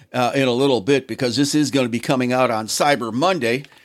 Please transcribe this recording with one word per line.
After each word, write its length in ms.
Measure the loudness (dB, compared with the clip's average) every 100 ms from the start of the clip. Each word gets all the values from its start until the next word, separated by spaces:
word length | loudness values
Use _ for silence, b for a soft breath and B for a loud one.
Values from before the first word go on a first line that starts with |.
| b
uh, 200 | -2 0
in 140 | 2 2
a 40 |
little 280 | 2 2 2
bit 260 | 2 0 0
because 280 | -4 -2 0
this 180 | 0
is 160 | 2 2
gonna 180 | 0 0
be 120 | -2
coming 320 | -2 0 0
out 180 | 2 0
on 160 | 0 -4
Cyber 460 | -2 0 0 -2
Monday. 520 | -2 0 0 -2 -2 -6 b